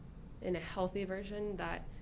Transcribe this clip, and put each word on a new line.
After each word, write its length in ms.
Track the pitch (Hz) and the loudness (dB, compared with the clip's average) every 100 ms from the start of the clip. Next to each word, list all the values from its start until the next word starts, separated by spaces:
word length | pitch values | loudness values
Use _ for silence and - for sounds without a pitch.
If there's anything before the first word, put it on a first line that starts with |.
| - - - - | -10 -10 -10 -2
in 140 | 185 170 | 2 2
a 40 | |
healthy 440 | - 196 185 196 185 | 2 2 4 4 0
version 500 | 190 196 208 208 180 | 0 -2 0 0 2
that 260 | 170 170 - - | 0 0 -4 -6